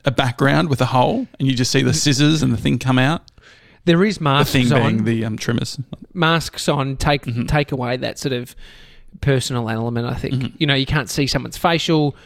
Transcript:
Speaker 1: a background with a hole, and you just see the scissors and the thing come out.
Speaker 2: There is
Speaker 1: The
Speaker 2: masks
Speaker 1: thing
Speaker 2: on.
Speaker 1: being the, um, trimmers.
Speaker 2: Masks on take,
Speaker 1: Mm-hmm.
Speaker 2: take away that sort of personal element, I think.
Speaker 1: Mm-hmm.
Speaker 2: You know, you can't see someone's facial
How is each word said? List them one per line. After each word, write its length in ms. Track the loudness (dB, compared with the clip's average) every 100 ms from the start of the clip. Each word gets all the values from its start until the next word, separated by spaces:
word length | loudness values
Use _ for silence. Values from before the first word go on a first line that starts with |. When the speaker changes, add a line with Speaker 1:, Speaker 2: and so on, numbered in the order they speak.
Speaker 1:
a 80 | -2
background 560 | 0 0 2 2 2 2
with 120 | 0
a 40 | 2
hole, 400 | 2 2 0 -4 -2
and 80 | 0
you 60 | 0
just 160 | 0
see 100 | 2
the 100 | 2
scissors 520 | 2 2 4 4 4
and 80 | 0
the 40 | 0
thing 220 | 0 0
come 180 | 2 2
out. 260 | 2 0 -8 -20 -20 -20 _ _
Speaker 2:
There 200 | 2 4
is 140 | 2 0
Speaker 1:
The 40 |
Speaker 2:
masks 280 | 0 2 2
Speaker 1:
thing 200 | 2 4
Speaker 2:
on. 80 | 4
Speaker 1:
being 220 | 2 0
the, 200 | 0 -2
um, 120 | -2 -4
trimmers. 440 | -2 -2 -4 -8 -12 -14 -10
Speaker 2:
Masks 560 | -2 0 0 -2 -6 -2
on 280 | 0 -2 -2
take, 280 | 0 0
Speaker 1:
Mm-hmm. 220 | -2 -4 0
Speaker 2:
take 260 | 0 0
away 240 | -4 -4 -4
that 240 | -6 -6
sort 120 | -6
of 220 | -6 -8 -16 -20 -20 -20 -20 -20 -4
personal 480 | 0 0 0 -4 -4
element, 380 | -4 -4 -4 -4
I 80 |
think. 200 | -6 -4
Speaker 1:
Mm-hmm. 220 | -4 -4 -2
Speaker 2:
You 80 | 0
know, 60 |
you 120 | 2 0
can't 240 | -2 -2
see 160 | -2 0
someone's 300 | -2 -6 -2
facial 580 | 0 0 2 2 0 -4